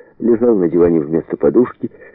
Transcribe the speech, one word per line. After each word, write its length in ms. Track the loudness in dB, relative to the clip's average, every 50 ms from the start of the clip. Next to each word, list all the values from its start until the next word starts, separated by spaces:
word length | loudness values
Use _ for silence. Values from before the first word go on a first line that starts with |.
| -20 _ _ -6
лежал 380 | -2 -2 0 0 2 0 0 0
на 100 | 0 0
диване 320 | 0 2 2 2 2 0
вместо 380 | -2 -2 -4 -4 -4 -6 -6 -2
подушки. 520 | -2 0 2 2 0 0 -2 _ -14 -14 -14 -16 -20 -20 -20